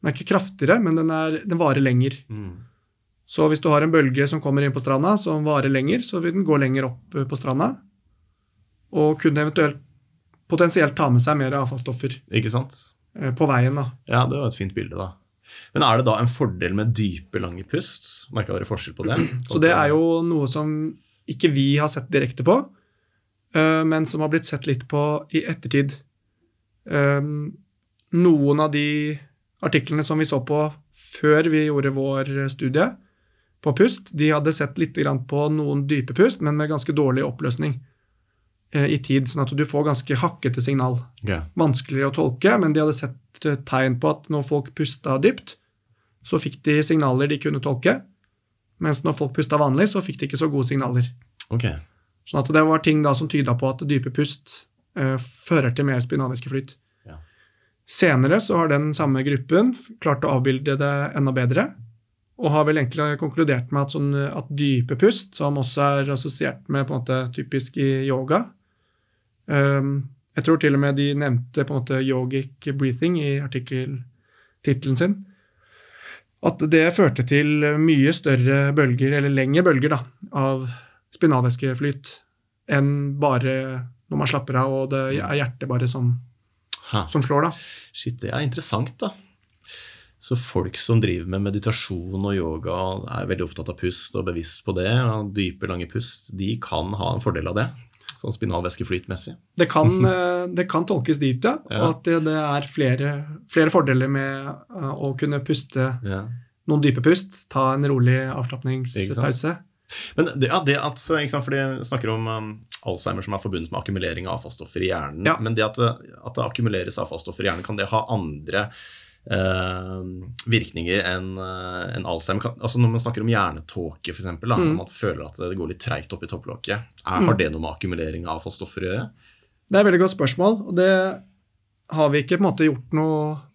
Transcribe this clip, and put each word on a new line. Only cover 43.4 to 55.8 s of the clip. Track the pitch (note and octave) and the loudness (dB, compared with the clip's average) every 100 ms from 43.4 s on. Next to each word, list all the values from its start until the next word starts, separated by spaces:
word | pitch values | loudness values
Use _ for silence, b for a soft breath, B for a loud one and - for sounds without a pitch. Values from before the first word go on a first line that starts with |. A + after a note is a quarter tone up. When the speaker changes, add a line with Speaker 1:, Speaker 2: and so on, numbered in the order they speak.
Speaker 1:
eh, | D#3 C#3+ | -4 -2
tegn | C#3 C3 C3 B2 | -2 0 2 2
på | D#3 | 0
at | D3+ - | -2 -2
når | D3+ C3 | -4 0
folk | D3 - | -2 -2
pusta | - D3 - - C3 | -6 -4 -4 -2 2
dypt, | E3+ C4 - - _ _ _ _ _ _ | 2 2 -10 -20 _ _ _ _ _ _
så | - E3 | -4 -4
fikk | D3+ B2 | -4 -6
de | - D3+ | 0 2
signaler | D3+ D#3+ C#3+ B2+ C#3+ | 4 2 2 2 0
de | D3 | 0
kunne | D3 C#3+ | -2 -2
tolke, | C3 B2+ E3+ C4 - _ _ _ _ _ _ _ | -2 0 2 0 -2 _ _ _ _ _ _ _
mens | D#3+ C#3+ | -2 0
når | D#3+ D3 | 0 -2
folk | C#3+ | -2
pusta | B2+ B2+ D3 | -2 0 2
vanlig, | D3 C3 G3+ | 4 4 2
så | G3 | 2
fikk | F#3 - | -4 -6
de | C#3 | -4
ikke | C#3 | -2
så | D#3+ | 0
gode | C#3+ B2 | 0 0
signaler. | C#3 C3 B2 B2 - _ _ - | 0 0 2 0 -2 _ _ -4
Speaker 2:
Ok. | A#2 A#2 D2+ - _ _ _ - | -2 -2 -4 -10 _ _ _ -6
Speaker 1:
Sånn | - | -2
at | C3 | 2
det | D#3 | 4
var | D#3 D#3+ | 4 4
ting | D#3 D3+ | 4 4
da | D3 | 4
som | B2+ D3+ | 2 0
tyda | D#3 B2+ A#2+ | 0 0 0
på | C3+ | 0
at | C3 C#3+ | -2 -2
dype | C#3+ C3 | -2 0
pust, | A#2+ D3 - - - - _ _ - | -2 -2 -2 -10 -20 -20 _ _ -4
eh, | C3+ C3 | -2 -2
fører | B2 - - E3+ C3 | -6 -14 0 2 2
til | B2 | 0